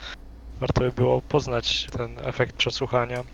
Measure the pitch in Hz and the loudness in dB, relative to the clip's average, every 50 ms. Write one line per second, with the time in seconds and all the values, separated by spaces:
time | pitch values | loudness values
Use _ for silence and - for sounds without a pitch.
0 | - - - - - - - - - - - - 131 123 - - 123 123 123 - | -12 -12 -12 -12 -14 -16 -16 -16 -16 -14 -8 -4 0 2 4 4 4 2 4 4
1 | 123 127 127 127 - - - 147 127 131 123 117 - - - - - - - - | 4 4 4 4 2 2 2 2 2 2 0 0 0 0 0 -2 -2 -4 -4 -6
2 | 120 117 117 123 131 131 123 - 127 120 - - - 127 - - 135 120 - 127 | -6 -6 -8 -8 -6 -4 0 0 0 0 2 0 0 0 0 -2 -2 2 2 2
3 | 120 120 123 123 127 123 | 2 2 -2 -6 -6 -8